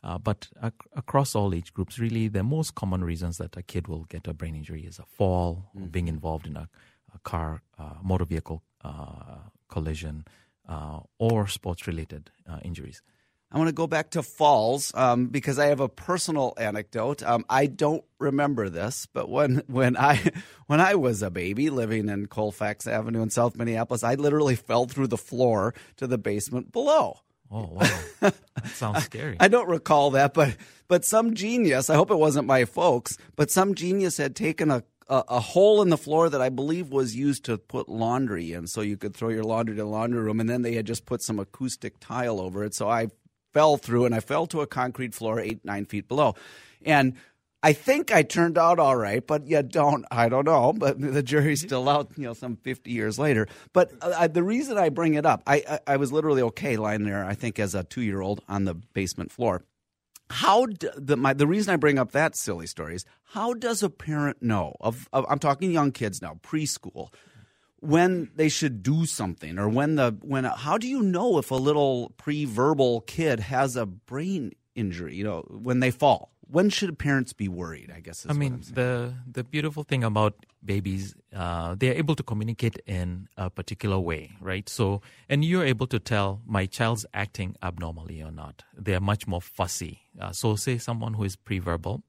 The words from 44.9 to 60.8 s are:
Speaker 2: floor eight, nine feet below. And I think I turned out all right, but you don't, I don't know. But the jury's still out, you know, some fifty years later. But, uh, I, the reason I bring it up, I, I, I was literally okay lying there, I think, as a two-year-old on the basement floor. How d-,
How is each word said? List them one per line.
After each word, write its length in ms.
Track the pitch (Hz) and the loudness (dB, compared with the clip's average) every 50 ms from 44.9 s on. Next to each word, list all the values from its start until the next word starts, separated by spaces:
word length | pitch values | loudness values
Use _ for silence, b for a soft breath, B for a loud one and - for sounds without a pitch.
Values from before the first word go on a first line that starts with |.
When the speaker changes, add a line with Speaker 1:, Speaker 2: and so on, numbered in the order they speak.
| 117 - 127 120 107 | -4 -6 -8 -8 -8
Speaker 2:
floor 260 | - 113 110 110 117 | -6 -4 -2 -2 -2
eight, 240 | 98 107 113 101 _ | -2 -4 -6 -8 _
nine 220 | 95 101 101 101 | -8 -6 -6 -6
feet 220 | - - 104 98 | -6 -6 -8 -6
below. 280 | _ 123 143 151 123 101 B B B B B B B B B - | _ 0 2 2 2 2 B B B B B B B B B 0
And 300 | - 156 143 135 131 127 B B B B B _ _ _ _ - | 4 4 6 6 4 0 B B B B B _ _ _ _ 4
I 100 | 160 151 | 4 4
think 380 | - - - 262 - - - | 4 4 2 2 2 2 4
I 100 | 226 175 | 4 4
turned 340 | 147 - - - 170 170 160 | 4 4 2 2 2 4 4
out 200 | 170 165 170 175 | 4 6 6 6
all 180 | 170 156 135 131 | 6 6 6 6
right, 300 | 123 110 101 101 123 - | 4 2 0 -2 -2 0
but 220 | - 151 151 147 | 0 -2 -2 0
you 160 | 147 160 151 139 | 2 2 2 2
don't, 420 | 120 - 160 147 143 143 135 - - | 2 0 2 4 4 4 2 -2 -4
I 180 | - 117 117 117 | 2 2 2 4
don't 160 | 120 131 143 | 4 2 4
know. 280 | 151 165 143 120 131 165 | 4 4 6 6 4 2
But 280 | 220 - 139 139 - | 2 0 0 0 0
the 220 | 139 143 131 147 139 | -2 -2 0 -2 -2
jury's 380 | 123 147 151 139 156 147 139 | 2 2 2 4 4 2 0
still 280 | 160 - 135 127 127 139 | -2 -4 -4 0 2 2
out, 220 | 143 147 139 - - | 2 2 0 -4 -8
you 80 | - 143 | -10 -10
know, 80 | 120 117 | -10 -10
some 220 | - - 123 117 | -10 -8 -10 -10
fifty 340 | 104 _ 135 127 - _ - | -8 _ -10 -10 -8 _ -8
years 260 | 123 117 107 110 107 | -4 -2 -2 -2 -2
later. 300 | 120 147 151 135 110 107 B B B B B _ | 0 2 2 2 2 2 B B B B B _
But, 180 | 180 180 175 - - | 2 2 2 0 -8
uh, 140 | - 175 180 | -4 -4 0
I, 120 | 165 170 | 2 2
the 160 | 165 156 180 170 | 2 2 0 0
reason 340 | 190 220 247 233 269 240 | 2 0 -2 -2 -2 0
I 120 | 208 185 160 | 2 2 2
bring 260 | 139 143 170 165 151 | 2 2 2 2 2
it 100 | 147 147 | 4 4
up, 160 | 160 123 - _ | 4 2 2 _
I, 160 | - 143 147 - | 2 2 2 2
I, 120 | - 151 - _ - 143 | -2 -6 -6 _ 0 0
I 40 | |
was 140 | 139 143 127 | 0 0 0
literally 320 | 135 156 151 156 143 131 123 | 0 0 2 2 2 2 2
okay 340 | 117 110 - 180 151 123 | 0 -2 -4 -4 -2 -2
lying 260 | 107 107 107 107 110 104 | 0 0 -2 -2 -2 -2
there, 220 | 104 98 101 98 | -2 -2 -4 -4
I 80 | 92 101 | -4 -6
think, 240 | - - 117 104 | -4 -4 -6 -2
as 160 | - 107 98 85 | -2 -4 -2 -2
a 100 | 98 90 | -4 -6
two-year-old 600 | - - 127 120 107 98 98 95 95 104 101 _ | -6 -6 -4 -4 -2 -2 -2 -2 -2 -4 -4 _
on 180 | - 98 101 98 | -6 -4 -2 -2
the 100 | 95 85 | -2 -2
basement 560 | 82 101 _ _ 98 95 90 - - 90 - | -6 -10 _ _ -4 -4 -4 -4 -8 -10 -10
floor. 320 | - - 120 113 92 92 - _ _ _ _ _ _ _ _ _ _ - _ _ | -6 -2 0 0 0 -2 -6 _ _ _ _ _ _ _ _ _ _ -20 _ _
How 380 | - 123 170 175 196 226 254 | -6 0 4 6 6 6 4
d-, 200 | 233 208 - | 2 -2 -6